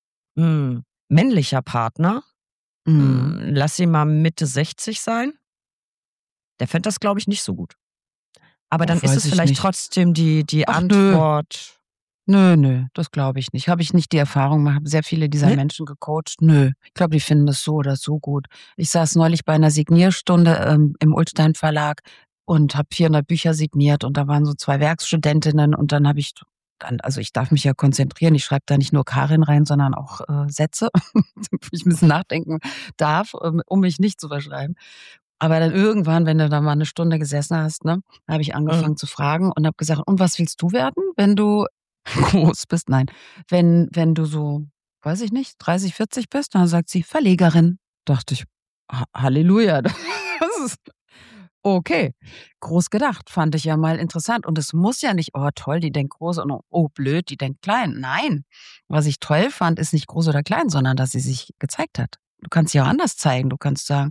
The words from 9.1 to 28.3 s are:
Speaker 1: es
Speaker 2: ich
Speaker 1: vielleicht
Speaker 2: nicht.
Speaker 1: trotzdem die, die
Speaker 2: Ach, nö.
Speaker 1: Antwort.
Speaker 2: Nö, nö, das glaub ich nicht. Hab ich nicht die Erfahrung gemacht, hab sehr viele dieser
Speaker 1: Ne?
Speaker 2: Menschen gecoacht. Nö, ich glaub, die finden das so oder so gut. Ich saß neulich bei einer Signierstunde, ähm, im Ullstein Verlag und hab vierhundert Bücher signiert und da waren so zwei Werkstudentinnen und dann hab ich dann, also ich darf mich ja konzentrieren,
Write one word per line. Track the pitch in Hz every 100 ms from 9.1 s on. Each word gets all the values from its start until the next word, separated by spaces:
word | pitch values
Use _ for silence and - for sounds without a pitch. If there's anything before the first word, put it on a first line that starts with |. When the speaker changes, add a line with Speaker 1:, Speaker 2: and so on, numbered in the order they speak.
| 135
Speaker 1:
es | 151
Speaker 2:
ich |
Speaker 1:
vielleicht | 180
Speaker 2:
nicht. | 156 135
Speaker 1:
trotzdem | 190 185 - - 175
die, | 165 160 156
die | 147 151 -
Speaker 2:
Ach, | 160 180
nö. | 202 196 185
Speaker 1:
Antwort. | 156 151 156 - - _ _ _ _ _ -
Speaker 2:
Nö, | 196 185 165
nö, | 139 127 127
das | - 165
glaub | - 135 135
ich | 127
nicht. | 131 147
Hab | 175
ich | 160
nicht | 180 151
die | 156
Erfahrung | 143 143 139 151
gemacht, | 147 143
hab | 147
sehr | 156
viele | 151 165 151
dieser | 147 156
Speaker 1:
Ne? |
Speaker 2:
Menschen | 139 139 - 151
gecoacht. | 143 - 156 160 -
Nö, | 160 151 135 135
ich | _
glaub, | - 170
die | 156
finden | - 151 147
das | 135
so | - 156
oder | 139 135
so | - 151
gut. | 143 143 135 - - -
Ich | 165
saß | 170 160 170
neulich | 165 165 -
bei |
einer | 156 156
Signierstunde, | 151 147 165 185 180 - 175 170 165 -
ähm, | 151 151 147
im | 156
Ullstein | 156 165 - 156
Verlag | 156 156 151 147 147 - - _ _
und | - 160 147 143
hab | 147
vierhundert | - 160 156 143
Bücher | 165 165
signiert | 156 151 143 143 147
und | 127 143
da | 143
waren | 147
so | 147
zwei | 143 - 139
Werkstudentinnen | 151 165 - 160 151 151 151 151 147
und | 151 147
dann | 147 147
hab | 147
ich | 143 - - _ _ -
dann, | - 120
also | - 135
ich | 107
darf | - 127
mich | 147
ja | 143
konzentrieren, | 135 143 139 135 - 165